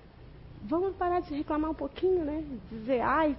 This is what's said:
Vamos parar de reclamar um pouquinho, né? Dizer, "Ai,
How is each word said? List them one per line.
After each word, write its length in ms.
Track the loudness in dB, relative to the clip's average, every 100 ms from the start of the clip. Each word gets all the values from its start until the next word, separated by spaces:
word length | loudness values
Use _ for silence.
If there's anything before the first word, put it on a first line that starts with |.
| -20 -20 -18 -18 -16 -14 -2
Vamos 280 | 0 0 0
parar 240 | 2 2
de 120 | 0
reclamar 380 | -4 -2 0 0
um 60 | 0
pouquinho, 500 | -4 0 2 4 2
né? 180 | -2 -4 -8 -10
Dizer, 280 | -10 0 2
"Ai, 360 | 4 4 4